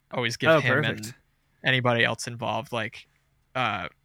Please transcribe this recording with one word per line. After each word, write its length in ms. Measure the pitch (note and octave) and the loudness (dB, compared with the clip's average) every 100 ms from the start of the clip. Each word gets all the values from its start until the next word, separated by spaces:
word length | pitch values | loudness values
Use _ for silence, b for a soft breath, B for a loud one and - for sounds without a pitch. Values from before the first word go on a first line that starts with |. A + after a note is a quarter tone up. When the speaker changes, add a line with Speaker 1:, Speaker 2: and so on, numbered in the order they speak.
| _ | _
Speaker 1:
always 260 | - A#2 A#2 | -4 -4 0
give 140 | - | 4
Speaker 2:
Oh, 100 | D#3+ | 4
Speaker 1:
him 220 | B2+ C3+ | 4 2
Speaker 2:
perfect. 160 | A2+ G#2+ G#2+ | 0 -4 -10
Speaker 1:
and 80 | - _ _ _ _ | -16 _ _ _ _
anybody 400 | C3+ B2+ B2 A#2 | -2 2 2 4
else 220 | A#2+ A#2 - | 2 0 -6
involved, 460 | A#2 A2 A2 - | -6 -4 -4 -4
like, 340 | A#2+ G#2+ - - _ _ _ _ | -6 -6 -10 -20 _ _ _ _
uh, 340 | B2+ A#2 G2+ E2+ - | -4 -2 -2 -8 -12